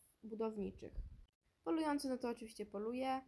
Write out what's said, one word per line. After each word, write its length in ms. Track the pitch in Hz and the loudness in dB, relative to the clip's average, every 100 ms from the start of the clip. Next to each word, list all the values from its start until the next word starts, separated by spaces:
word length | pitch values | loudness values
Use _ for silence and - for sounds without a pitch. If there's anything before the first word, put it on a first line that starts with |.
| - _ | -20 _
budowniczych. 680 | 220 214 220 214 196 - - - - - - _ _ _ | -8 0 2 2 -2 -4 -8 -6 -6 -10 -18 _ _ _
Polujący, 440 | - 320 311 285 277 | 2 4 4 4 2
no 100 | 247 | 0
to 100 | 240 | 0
oczywiście 380 | 233 220 - 208 | -2 -6 -8 -4
poluje, 540 | 202 220 247 269 262 | -2 0 0 2 0